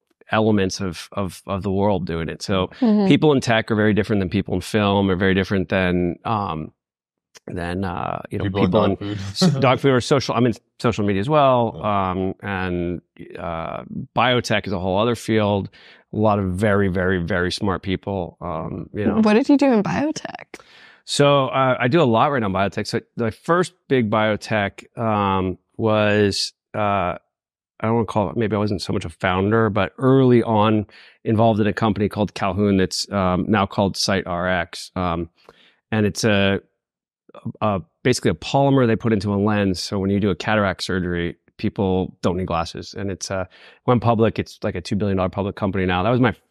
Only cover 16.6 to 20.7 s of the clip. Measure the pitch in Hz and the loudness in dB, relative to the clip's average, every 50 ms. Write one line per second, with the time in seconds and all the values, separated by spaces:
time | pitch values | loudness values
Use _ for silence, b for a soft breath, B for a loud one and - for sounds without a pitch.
16.6 | 113 107 98 101 101 95 87 95 90 92 95 90 85 80 101 87 90 90 - - | 2 2 4 4 2 2 0 0 0 0 0 0 -2 -2 -2 -2 -2 -2 -2 -2
17.6 | 107 98 90 - - 95 92 - - 101 98 95 85 - - - - 87 82 80 | -2 -2 -2 -2 -4 -4 -6 -4 -4 -6 -6 -6 -6 -8 -10 -12 -10 -8 -8 -8
18.6 | 80 - - - - - - - - 214 208 220 214 214 208 240 277 - 285 269 | -8 -8 -10 -10 -12 -10 -6 -4 -2 0 2 2 2 4 4 2 4 4 4 4
19.6 | 285 269 233 208 196 165 180 190 285 311 302 - - - - - - _ - - | 4 4 4 2 2 0 -2 -2 -2 -4 -4 -6 -10 -12 -14 -14 -16 _ -20 -20
20.6 | b b | b b